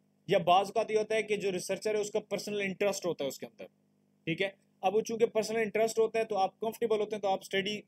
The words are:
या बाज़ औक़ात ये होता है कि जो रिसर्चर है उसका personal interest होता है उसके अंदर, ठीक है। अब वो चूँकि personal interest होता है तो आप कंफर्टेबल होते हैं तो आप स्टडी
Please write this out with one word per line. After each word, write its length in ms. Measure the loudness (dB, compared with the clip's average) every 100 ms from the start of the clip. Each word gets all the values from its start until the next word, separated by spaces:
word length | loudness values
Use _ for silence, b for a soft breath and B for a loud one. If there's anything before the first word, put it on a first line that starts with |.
| _ _ 0
या 80 | 2
बाज़ 300 | 6 6 4
औक़ात 220 | 0 0
ये 80 | 0
होता 160 | 2
है 80 | 0
कि 140 | 0 -2
जो 140 | -2
रिसर्चर 440 | -2 -4 -4 -2
है 60 | -2
उसका 200 | -2 -4
personal 400 | -4 -6 -4 -4
interest 460 | -4 0 0 0 -2
होता 180 | -2
है 40 | -4
उसके 180 | -6 -12
अंदर, 180 | -14 -18 _ _ _ _ _ -4
ठीक 140 | -2
है। 140 | -2 -4 _ _
अब 80 | 0
वो 80 | 2
चूँकि 260 | 0 0 0
personal 320 | 2 0 0
interest 400 | 0 2 2 2
होता 200 | 0 0
है 60 |
तो 100 | -2
आप 160 | 0 0
कंफर्टेबल 480 | 0 -6 -2 0 0
होते 180 | 0 -2
हैं 40 |
तो 80 | -2
आप 140 | -2
स्टडी 420 | 0 -2 0 -4